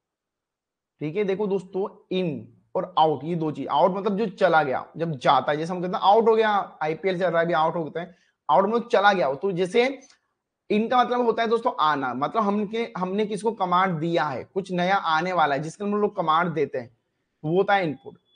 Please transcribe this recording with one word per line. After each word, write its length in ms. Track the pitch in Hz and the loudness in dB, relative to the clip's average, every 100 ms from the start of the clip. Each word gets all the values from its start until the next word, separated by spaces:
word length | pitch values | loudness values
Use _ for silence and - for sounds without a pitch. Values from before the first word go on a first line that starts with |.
| _ _ _ _ _ _ _ _ _ _ | _ _ _ _ _ _ _ _ _ _
ठीक 160 | 151 180 | -8 -4
है, 80 | |
देखो 240 | 196 190 208 | -2 -2 -2
दोस्तों, 580 | 190 180 185 208 - - 185 | -4 -4 -6 -6 -8 -6 -4
in 280 | 180 127 107 _ _ - | -2 -6 -12 _ _ -6
और 200 | - - | -4 2
out, 200 | 160 139 | 2 2
ये 120 | 151 175 | -4 -4
दो 160 | 156 | -4
चीज। 160 | 139 131 | -6 -4
आउट 240 | 139 185 | 2 2
मतलब 260 | 190 202 190 | 2 -4 -2
जो 100 | 220 | -4
चला 360 | 180 185 165 | 0 2 4
गया, 280 | 147 120 - - | 2 -2 -6 -8
जब 140 | 165 | -6
जाता 400 | 135 165 135 135 | -2 2 2 2
है, 60 | 151 | -4
जैसे 160 | 165 | -4
हम 80 | 185 | -6
कहते 120 | 180 | -6
हैं 100 | 214 | 0
आउट 240 | 185 220 220 | 4 4 6
हो 80 | 220 | 4
गया, 440 | 214 202 - - | 2 0 -2 -6
आईपीएल 380 | 156 156 190 175 | -6 -2 -2 0
चल 80 | 185 | 0
रहा 120 | 170 | 0
है, 60 | 170 | 2
अभी 80 | |
आउट 220 | 165 160 170 | 2 0 -2
हो 80 | |
गए 180 | 147 160 | -6 -8
हैं, 140 | 170 - _ _ - | -12 -16 _ _ 2
आउट 140 | 160 196 | 2 4
मतलब 240 | 233 233 | 0 2
चला 240 | 208 202 | 4 4
गया। 200 | 190 143 | 4 0
तो 180 | 175 202 | -2 -4
जैसे 500 | 170 185 240 254 277 - _ _ _ _ _ - | -2 0 2 0 -2 -14 _ _ _ _ _ -2
in 180 | 208 226 | 0 2
का 140 | 247 | 2
मतलब 180 | 233 247 | 2 2
होता 220 | 233 226 | 0 0
है 60 | 226 | 0
दोस्तों 220 | 226 233 - | 0 -2 0
आना, 340 | 156 147 131 | 0 0 -2
मतलब 300 | 123 147 220 | -4 -4 -2
हमके, 500 | 202 208 208 220 233 175 | 0 0 -2 -4 -6 -6
हमने 280 | 185 202 208 | -4 -2 -2
किसको 260 | 208 220 | -2 -4
कमांड 480 | 220 180 180 190 160 | -2 0 2 2 0
दिया 260 | 170 165 151 | -2 0 -2
है, 180 | 123 | -4
कुछ 280 | - 190 185 | -6 -8 -4
नया 240 | 180 180 196 | -2 0 0
आने 380 | 165 156 180 | 2 0 0
वाला 220 | 180 151 139 | 2 2 0
है, 60 | |
जिसको 240 | 156 - 202 | -4 -8 -4
हम 100 | 208 | -2
लोग 200 | 208 196 | -2 -2
कमांड 380 | 160 160 175 | 0 2 2
देते 240 | 156 139 131 | -2 -4 -4
हैं, 200 | 117 _ _ _ _ _ | -10 _ _ _ _ _
वो 140 | 151 180 | -2 0
होता 180 | 202 196 | 2 2
है 80 | |
इनपुट। 340 | 170 131 117 - _ | 0 -4 -12 -20 _